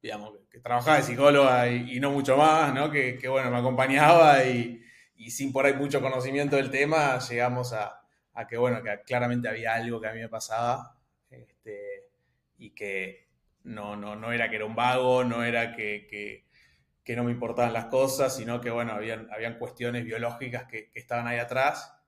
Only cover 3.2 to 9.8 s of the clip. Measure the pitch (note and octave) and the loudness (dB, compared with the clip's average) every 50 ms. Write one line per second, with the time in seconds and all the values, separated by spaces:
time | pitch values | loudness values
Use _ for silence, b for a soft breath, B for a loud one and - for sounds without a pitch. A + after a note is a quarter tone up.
3.2 | C3 B2+ C3 C3+ C3 B2 B2 B2 B2 C3 B2 A#2+ C3 C3 C3+ C#3+ D3+ D#3 F3 E3+ | -4 -2 -2 0 0 0 0 0 0 0 2 2 2 2 4 6 8 10 10 10
4.2 | D#3+ D3+ C#3+ C3+ C3 B2+ B2+ A#2+ A#2 E2 - B B B B B B B B _ | 10 10 10 8 6 2 0 -2 -2 -4 -8 B B B B B B B B _
5.2 | A2+ A#2+ - - C3+ C3+ B2+ C3+ C3+ C#3+ C#3 C3+ C#3+ C#3+ C#3 C#3 B2 C3 C3 B2+ | -18 -14 -10 -8 -8 -4 -2 2 2 2 2 2 -2 -2 -2 -2 -2 -2 -4 -4
6.2 | B2 C3+ C3+ C#3+ D3 C#3 C#3+ C#3 C#3 C#3 C3 C3+ C#3+ D3 D#3+ D#3+ D3 C#3 B2+ B2 | -6 -4 -2 -2 0 2 0 0 0 0 0 0 0 2 2 2 2 2 0 -2
7.2 | A#2+ - A#2+ A#2+ A#2+ B2 B2 B2 B2 B2 A#2+ G#2+ G#2 - - - _ _ _ _ | -4 -6 -2 -2 0 0 -2 -4 -6 -6 -6 -6 -6 -8 -10 -18 _ _ _ _
8.2 | _ _ _ A#2 A2 - A#2 A#2 B2 B2 A#2 A2 A2+ A2 G#2 G#2 - - B2 B2 | _ _ _ -14 -12 -8 -2 0 0 0 0 -2 -4 -8 -8 -8 -6 -4 -2 -2
9.2 | B2 A#2+ A#2+ B2 A#2 A2+ A2+ A2+ A2+ A2+ A2+ A#2 | -2 -2 -2 -2 -4 -4 -6 -6 -4 -4 -4 -4